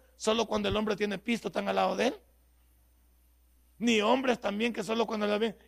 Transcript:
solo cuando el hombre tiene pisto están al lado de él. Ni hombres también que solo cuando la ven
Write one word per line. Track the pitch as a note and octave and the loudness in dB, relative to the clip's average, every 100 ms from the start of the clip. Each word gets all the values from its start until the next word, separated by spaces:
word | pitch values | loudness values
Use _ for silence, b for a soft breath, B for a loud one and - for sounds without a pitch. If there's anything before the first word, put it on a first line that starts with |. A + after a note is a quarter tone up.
| _ _ | _ _
solo | - A3 A3 | -2 0 0
cuando | G#3+ G3+ | 0 0
el | G3+ | 0
hombre | G#3+ G3 | 0 -2
tiene | G#3 F#3+ | -2 -4
pisto | - A#3 G3+ | -4 -4 -2
están | G#3+ G3+ | -4 -2
al | G3 | 0
lado | F#3+ F#3+ | 0 2
de | A3+ | 0
él. | - _ _ _ _ _ _ _ _ _ _ _ _ _ _ _ _ | -2 _ _ _ _ _ _ _ _ _ _ _ _ _ _ _ _
Ni | A#3 A3+ | 2 4
hombres | G#3 B3+ C4 A3+ | 4 2 2 0
también | G3+ G3+ A#3 | -2 -2 -2
que | G#3 | -2
solo | G#3 A3+ A3 | -4 0 0
cuando | A3 G#3 | 0 0
la | G#3 | 0
ven | A3+ - | -2 -4